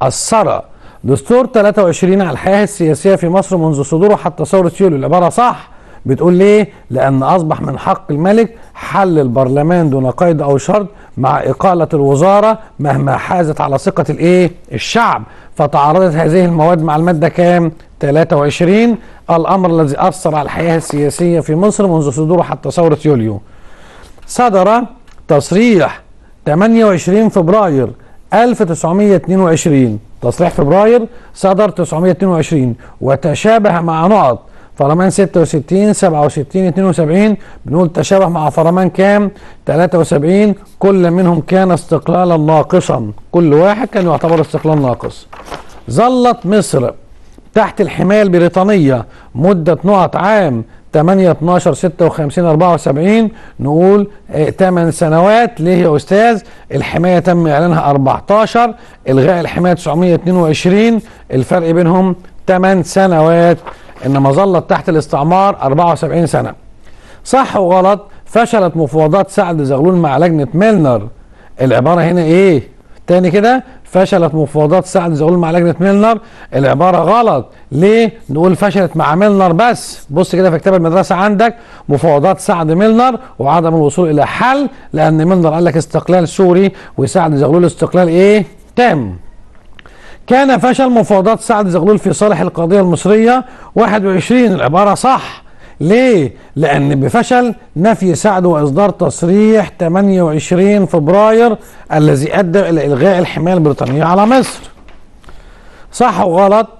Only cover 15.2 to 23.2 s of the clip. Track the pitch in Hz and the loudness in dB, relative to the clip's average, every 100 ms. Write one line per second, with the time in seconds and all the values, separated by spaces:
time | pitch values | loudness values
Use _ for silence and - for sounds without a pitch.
15.2 | 113 - - - 147 151 143 165 185 156 | -8 -20 -20 -4 -2 0 2 2 2 0
16.2 | 156 175 180 165 156 175 160 151 170 165 | 0 2 2 2 2 2 0 0 0 0
17.2 | 160 - 175 175 165 156 - - 147 143 | -2 0 0 2 0 -4 -20 -8 -2 0
18.2 | 165 156 143 131 170 202 233 226 - - | 0 0 -2 0 0 2 2 -2 -8 -20
19.2 | - 165 160 190 180 165 151 143 185 - | -4 -2 0 0 0 0 0 0 -2 -2
20.2 | 165 151 139 - 165 165 - 147 147 - | -4 -4 -6 -4 -2 -2 -2 -4 -4 -2
21.2 | 175 170 156 156 208 208 196 160 147 143 | -2 0 -2 0 0 0 0 0 -2 -2
22.2 | 156 180 160 143 147 156 165 151 156 135 | 0 0 -2 -6 -6 0 0 0 0 0